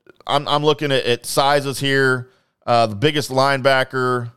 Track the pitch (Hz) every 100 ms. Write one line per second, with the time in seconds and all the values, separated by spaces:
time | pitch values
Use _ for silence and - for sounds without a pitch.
0 | _ _ - 139 147 147 147 147 147 135
1 | 120 120 - - 139 147 139 127 139 135
2 | 135 127 123 _ _ _ - 120 113 101
3 | 143 151 127 131 139 135 131 131 131 131
4 | 127 123 120